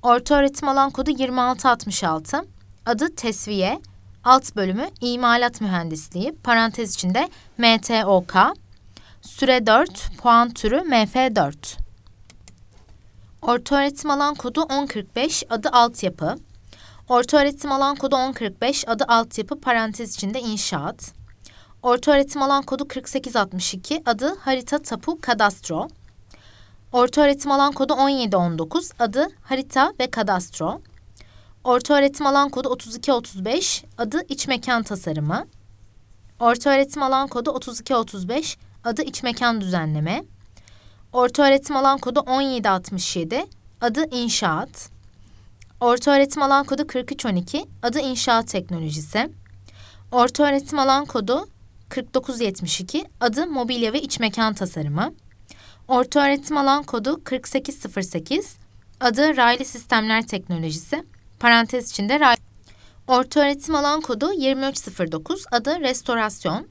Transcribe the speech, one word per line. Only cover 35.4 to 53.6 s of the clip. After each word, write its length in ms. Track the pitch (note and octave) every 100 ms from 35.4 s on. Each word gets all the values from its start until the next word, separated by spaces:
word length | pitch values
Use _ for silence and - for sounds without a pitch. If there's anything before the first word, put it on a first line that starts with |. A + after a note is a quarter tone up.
| F#4+ - - - - - _ - - -
Orta 300 | A#3 A#3+ C#4+
öğretim 320 | C4+ C#4 C#4+
alan 260 | C4+ C4 C#4
kodu 220 | B3 A#3+
otuz 300 | - - A#3
iki 140 | -
otuz 340 | B3+ A3+ G3+ F#3
beş, 300 | B3+ D#4 - - -
adı 180 | A#3 A3+
iç 200 | C#4 -
mekan 380 | B3 A#3 A#3+ A3+
düzenleme. 640 | F#3+ F3+ D#3 D3+ D#3 A#3 F#4+ - - - - - - _ -
Orta 300 | B3 B3 A#3+
öğretim 340 | C#4 C4+ C#4 C#4
alan 220 | C4+ C4+
kodu 220 | B3 B3
on 200 | B3+ C4
yedi 280 | C#4 B3+ G#3
altmış 480 | F#3+ F#3 F#3+ - F3+
yedi, 280 | E3 B3+ G4+ - - -
adı 240 | A#3+ A3+ D#4
inşaat. 800 | B3 A#3+ - F#3+ D#3+ B3 - - - - - - - - - - -
Orta 300 | A#3+ A#3+ C#4+
öğretim 320 | C#4 C#4 D4
alan 220 | C#4 C#4
kodu 220 | C#4 C4+ D4+
kırk 260 | B3+ B3
üç 140 | C#4 A#3+
on 100 | F3+
iki, 280 | F3 D4 D4+ -
adı 180 | A#3+ C4+
inşaat 480 | C4+ B3 - A3+ A3+
teknolojisi. 840 | F#3+ F3 E3+ D#3 D3+ D3+ G#3 C#4 - - - - - - - -
Orta 320 | B3 A#3+ -
öğretim 340 | D4 C#4 C#4 D4+
alan 260 | C4+ C4+
kodu 440 | C#4+ B3 G3+ C4+ G4+ - - - -
kırk 260 | - B3+
dokuz 260 | C4 C4 A#3+
yetmiş 400 | A3+ F#3+ E3+ -
iki, 240 | F#3 G4+ G4+ -
adı 260 | A#3+ A3+ F4
mobilya 460 | C#4+